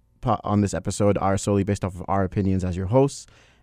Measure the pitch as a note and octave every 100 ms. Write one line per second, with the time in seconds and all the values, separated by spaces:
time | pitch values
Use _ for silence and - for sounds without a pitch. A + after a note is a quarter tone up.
0 | _ _ C3 G#2+ - G#2 G2+ E2 G2+ -
1 | G#2 F#2+ F#2+ F#2+ - G2+ G2 G2+ F#2+ F2+
2 | - G2 F#2 A2 F#2+ F#2+ F2+ F2 F#2 C3
3 | C#3 - - - _ _